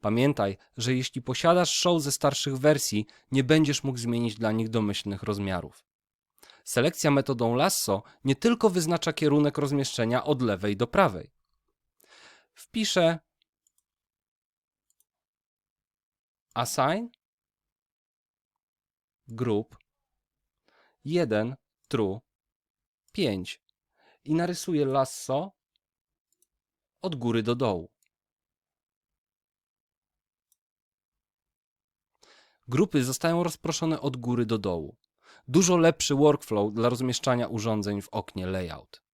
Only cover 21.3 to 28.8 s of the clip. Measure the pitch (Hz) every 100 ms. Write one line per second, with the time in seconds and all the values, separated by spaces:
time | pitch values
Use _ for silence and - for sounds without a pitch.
21.3 | 107 113 135 _ _ _ 113 101 101 _
22.3 | _ _ _ _ _ _ _ _ - 160
23.3 | 95 90 - _ _ _ _ _ _ -
24.3 | 160 175 175 - 156 139 135 135 - -
25.3 | 135 190 _ _ _ _ _ _ _ _
26.3 | _ _ _ _ _ _ _ 185 147 120
27.3 | 113 110 120 127 90 80 _ _ _ _
28.3 | _ _ _ _ _